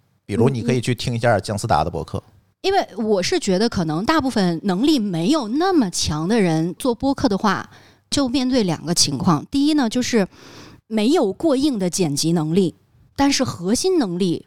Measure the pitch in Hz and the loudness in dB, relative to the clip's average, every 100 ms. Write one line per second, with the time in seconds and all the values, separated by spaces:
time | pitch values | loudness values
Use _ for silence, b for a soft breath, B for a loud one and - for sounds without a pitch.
0 | _ _ - 101 127 127 - 127 127 120 | _ _ -4 2 2 2 0 0 0 -4
1 | - 117 120 101 101 101 110 78 80 82 | -4 0 2 2 0 -4 0 0 0 -4
2 | 78 - - _ _ _ 370 392 - 185 | -8 -10 -12 _ _ _ -2 0 -2 -4
3 | 220 202 - 359 - 185 233 - 165 151 | 0 0 0 -2 0 0 0 -2 -2 -2
4 | 233 311 262 220 180 165 202 185 294 294 | 0 0 0 0 0 0 -2 0 2 2
5 | 208 165 175 311 214 269 381 349 196 - | 0 -2 0 0 0 -2 2 2 0 -2
6 | - 151 170 233 180 160 170 - 254 233 | -4 -2 0 2 2 0 -2 -4 -4 -2
7 | 277 277 269 190 214 151 - b b b | -2 0 0 0 0 -2 -6 b b b
8 | b - 262 262 254 254 190 156 151 170 | b -2 0 0 0 0 0 -2 -2 0
9 | - 135 180 147 - 277 285 302 226 247 | 0 0 2 0 0 0 2 2 0 -2
10 | 240 233 180 B B B B B - 220 | 0 0 0 B B B B B -6 0
11 | 214 349 220 - 330 262 302 226 180 175 | 2 2 2 0 0 2 2 0 -2 0
12 | 165 143 160 170 156 175 175 - _ _ | -2 0 0 0 2 2 0 -2 _ _
13 | _ - 277 277 254 - 175 254 370 359 | _ 0 2 2 -2 -4 -2 -2 0 0
14 | 202 175 190 143 | 0 0 0 -2